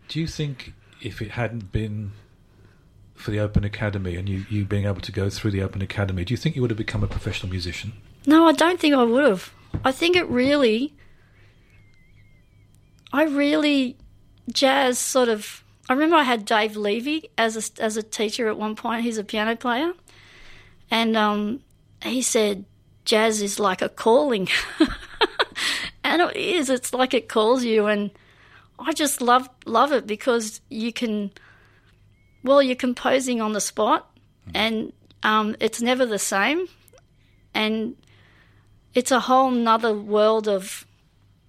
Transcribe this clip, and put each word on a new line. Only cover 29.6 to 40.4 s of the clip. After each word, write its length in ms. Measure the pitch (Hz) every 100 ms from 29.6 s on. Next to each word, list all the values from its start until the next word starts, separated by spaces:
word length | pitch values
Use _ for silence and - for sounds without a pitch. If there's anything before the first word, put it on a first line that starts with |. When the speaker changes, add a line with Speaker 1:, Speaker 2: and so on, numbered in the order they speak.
| -
Speaker 2:
love 260 | 226 285
it 120 | 254
because 560 | 196 214 262 233 214 - -
you 240 | 220 233
can, 380 | - 233 208 196 - - - _ _ _ _ _ _ _ _
well, 180 | 254 277
you're 140 | 262
composing 680 | 254 254 240 262 269 262 233
on 120 | 214
the 80 | 208
spot 500 | - - 214 320 - _ _ _ -
Speaker 1:
Mm. 40 | 190
Speaker 2:
and, 360 | 220 220 240 - _ -
um, 340 | 220 214 214 -
it's 200 | - -
never 240 | 240 254
the 140 | 247 202
same. 480 | - 196 220 339 359 _ _ _ _ _ _ _ _
And 420 | 214 214 220 226 - _ _ _ _ _ _ _ _ _
it's 180 | 247 240
a 80 | 247
whole 320 | 220 262 262
nother 420 | 247 226 226 233
world 540 | 208 208 208 214 220